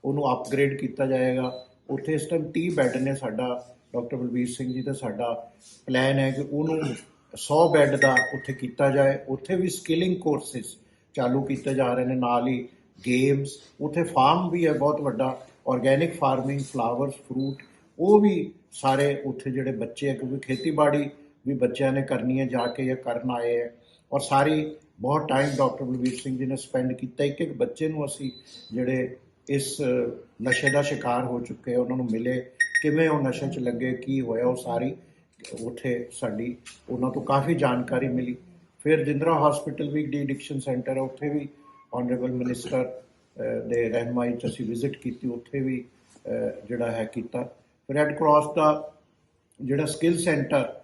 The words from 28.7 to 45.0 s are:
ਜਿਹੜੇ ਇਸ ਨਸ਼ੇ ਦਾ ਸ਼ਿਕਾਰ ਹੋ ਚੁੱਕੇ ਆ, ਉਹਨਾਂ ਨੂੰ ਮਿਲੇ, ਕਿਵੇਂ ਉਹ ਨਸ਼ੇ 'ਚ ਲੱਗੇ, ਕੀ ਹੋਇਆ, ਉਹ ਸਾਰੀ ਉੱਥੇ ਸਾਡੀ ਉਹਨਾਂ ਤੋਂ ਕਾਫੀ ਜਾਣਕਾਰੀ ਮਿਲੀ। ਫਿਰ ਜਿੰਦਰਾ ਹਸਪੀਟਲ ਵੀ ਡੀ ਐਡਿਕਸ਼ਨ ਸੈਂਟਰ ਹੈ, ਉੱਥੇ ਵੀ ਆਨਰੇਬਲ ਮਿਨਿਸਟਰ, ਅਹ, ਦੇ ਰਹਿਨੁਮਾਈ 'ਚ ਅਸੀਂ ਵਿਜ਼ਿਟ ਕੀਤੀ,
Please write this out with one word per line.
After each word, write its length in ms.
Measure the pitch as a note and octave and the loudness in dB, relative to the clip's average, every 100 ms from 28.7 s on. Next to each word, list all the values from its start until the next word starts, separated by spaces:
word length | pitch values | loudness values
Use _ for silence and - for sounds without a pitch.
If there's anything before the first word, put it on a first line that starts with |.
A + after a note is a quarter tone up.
ਜਿਹੜੇ 420 | A#2 B2+ C3 B2+ - _ _ - | -4 0 0 -2 -8 _ _ -4
ਇਸ 320 | C#3 C#3 - C3 B2 A#2+ - - - | -2 -2 -4 0 0 -2 -6 -18 -6
ਨਸ਼ੇ 260 | B2 B2+ C#3 | -2 2 4
ਦਾ 120 | C#3+ | 2
ਸ਼ਿਕਾਰ 420 | C#3+ D3+ B2 A#2+ | 2 -2 -2 -2
ਹੋ 160 | B2 A#2+ | -2 -6
ਚੁੱਕੇ 360 | A#2 G#2 - | -8 -10 -2
ਆ, 60 | B2 | 0
ਉਹਨਾਂ 160 | B2 B2+ | 0 -2
ਨੂੰ 100 | A#2+ | -2
ਮਿਲੇ, 340 | A2 B2 B2+ B2 - - - | 0 0 -2 -6 -4 -2 2
ਕਿਵੇਂ 280 | D3+ D#3 D#3+ | 2 4 4
ਉਹ 120 | D3 | 4
ਨਸ਼ੇ 260 | C3+ B2 C#3 | 0 -2 -4
'ਚ 120 | C3 | -2
ਲੱਗੇ, 340 | B2 A#2 B2+ | -2 -2 -2
ਕੀ 280 | B2+ C3+ C3+ | -2 -2 -2
ਹੋਇਆ, 260 | A#2+ A2+ B2 | 0 0 0
ਉਹ 80 | |
ਸਾਰੀ 400 | B2+ B2 A#2 C3 - - _ _ _ - - | 0 -2 -2 -2 -4 -16 _ _ _ -16 -10
ਉੱਥੇ 460 | A#2 - C3 A#2+ A#2+ | -8 -6 -4 -4 -4
ਸਾਡੀ 460 | - A#2 G#2+ A#2+ A#2+ - - - | -6 -6 -4 -6 -8 -16 -20 -8
ਉਹਨਾਂ 220 | B2 B2+ | -2 -2
ਤੋਂ 100 | C#3+ | -2
ਕਾਫੀ 340 | - C#3 C#3+ | 0 0 2
ਜਾਣਕਾਰੀ 520 | D3+ C#3 B2 B2 B2+ C3+ | 2 2 0 0 -2 0
ਮਿਲੀ। 280 | B2 B2 - - - _ _ | -2 -4 -8 -14 -20 _ _
ਫਿਰ 200 | D3+ D#3 | 2 2
ਜਿੰਦਰਾ 460 | C#3+ C#3 D#3+ D#3 D3 | 2 0 2 4 4
ਹਸਪੀਟਲ 400 | C#3 D3+ C#3+ D3 | 2 -4 -6 -4
ਵੀ 160 | D3+ | -2
ਡੀ 160 | C#3 C#3+ | -2 -2
ਐਡਿਕਸ਼ਨ 380 | C3+ C3+ - C#3 | -2 -4 -6 -6
ਸੈਂਟਰ 380 | C3+ B2+ B2+ C3 | -2 -4 -2 -2
ਹੈ, 40 | |
ਉੱਥੇ 280 | C3 - D3 | -4 -4 -4
ਵੀ 200 | D3 C#3 - - - _ | -4 -6 -14 -20 -20 _
ਆਨਰੇਬਲ 360 | B2 B2 B2 B2+ | -4 -2 -2 -2
ਮਿਨਿਸਟਰ, 680 | B2 B2 B2 - B2+ B2 - | -2 -2 -4 -2 -2 -2 -8
ਅਹ, 600 | - _ _ - A#2+ A2+ A2 | -18 _ _ -8 -4 -4 -2
ਦੇ 220 | A#2+ A2+ | 0 0
ਰਹਿਨੁਮਾਈ 440 | A#2 A#2+ B2 A#2+ | 0 0 -2 -2
'ਚ 120 | A#2+ | -2
ਅਸੀਂ 200 | - - | -4 -4
ਵਿਜ਼ਿਟ 320 | A2 A#2 C#3 | -6 -4 -4
ਕੀਤੀ, 300 | - | -4